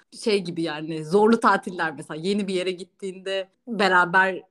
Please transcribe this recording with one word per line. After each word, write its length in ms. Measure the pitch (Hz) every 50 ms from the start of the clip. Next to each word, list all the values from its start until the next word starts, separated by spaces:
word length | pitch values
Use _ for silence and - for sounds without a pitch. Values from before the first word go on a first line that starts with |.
| _ _ - -
şey 180 | - 233 208 202
gibi 220 | 180 170 170 165
yani, 420 | 165 160 151 151 160 156 165 156 156
zorlu 360 | 151 170 208 208 214 226 226
tatiller 540 | - 220 196 196 - 208 180 175 170 160 147
mesela, 240 | 135 151 - 160 156
yeni 280 | 160 190 202 208 202 185
bir 60 | 190
yere 160 | 175 180 185
gittiğinde 800 | 185 170 190 - _ _ 202 190 180 190 185 190 190 190 185 185 _ _ _ 247
beraber 720 | 233 190 208 185 185 180 180 175 175 185 190 190 185 160 - _